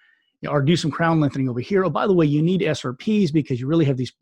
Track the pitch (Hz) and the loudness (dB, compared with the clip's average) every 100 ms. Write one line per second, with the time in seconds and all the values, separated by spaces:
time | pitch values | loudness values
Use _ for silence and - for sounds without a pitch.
0 | _ _ _ _ - 147 139 175 147 - | _ _ _ _ -4 0 2 2 0 0
1 | 165 165 147 135 131 120 117 196 185 185 | 2 2 2 0 -4 -4 -2 0 0 0
2 | 240 185 156 147 160 185 160 143 135 120 | 2 2 2 2 2 0 0 -2 -6 -6
3 | - 214 180 156 - 123 131 165 143 127 | -2 0 2 0 -2 -4 -2 0 2 0
4 | 123 - | -6 -6